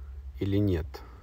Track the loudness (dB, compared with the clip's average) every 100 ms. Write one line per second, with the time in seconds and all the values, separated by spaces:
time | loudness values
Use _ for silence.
0 | -10 -10 -8 -4 2 4 6 4 0 -6
1 | -14 -16